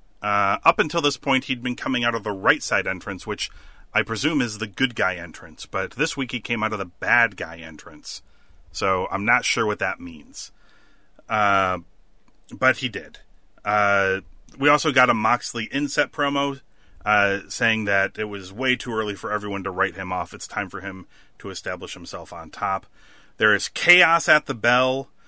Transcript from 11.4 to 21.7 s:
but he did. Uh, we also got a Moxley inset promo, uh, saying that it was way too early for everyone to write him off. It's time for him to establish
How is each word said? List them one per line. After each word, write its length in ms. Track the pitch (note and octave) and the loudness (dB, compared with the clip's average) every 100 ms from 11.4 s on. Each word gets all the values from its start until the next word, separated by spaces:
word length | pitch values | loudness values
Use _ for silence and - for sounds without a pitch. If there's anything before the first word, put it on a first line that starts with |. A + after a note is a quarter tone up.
| G2+ G2 F#2+ F2+ E2+ - - - - - - | 4 4 2 -2 -6 -20 -20 -20 -20 -20 -20
but 260 | G#2 C3 B2+ | 0 2 2
he 100 | B2+ | -2
did. 300 | G2+ - - - - - - | -8 -12 -18 -20 -20 -20 -8
Uh, 560 | G#2 G#2 G2+ G2+ F#2+ F#2+ - - - - | 0 2 4 4 2 0 -4 -18 -20 -2
we 100 | C#3+ | 4
also 240 | D3 D#3+ | 4 4
got 180 | C3 B2+ | 4 4
a 40 | |
Moxley 500 | A2+ A2 A#2+ - A#2+ A2 | 4 2 0 -2 -8 -6
inset 400 | C3+ D3 D3+ C3+ | -4 -2 0 -2
promo, 480 | - C#3+ C#3+ C#3+ C3+ - - - - | 0 -2 0 -2 -4 -14 -20 -20 -8
uh, 360 | G#2 G#2 G2+ G2 - | 2 4 4 2 -4
saying 380 | - A#2 A2 G#2 | 0 2 2 2
that 320 | G2 G2 - | 2 0 -2
it 60 | |
was 280 | G#2+ G2+ F#2 | -6 -6 -10
way 240 | G2+ C3 B2 | -4 0 0
too 160 | B2 | -2
early 220 | A2 G#2+ | -2 -2
for 180 | G2+ G#2+ | -4 -4
everyone 320 | G#2 G#2 G2 | -4 -2 -4
to 60 | F#2+ | -4
write 240 | F2+ F#2+ | 0 -2
him 180 | F#2 F#2+ | -2 -6
off. 220 | F#2 E2+ | -4 -6
It's 120 | G2+ - | -8 -10
time 220 | - F#2+ | -8 -8
for 120 | F#2+ | -8
him 260 | G2 F#2 F#2 - - - | -10 -12 -16 -20 -20 -16
to 120 | G2+ | -12
establish 440 | F#2 F#2+ | -10 -8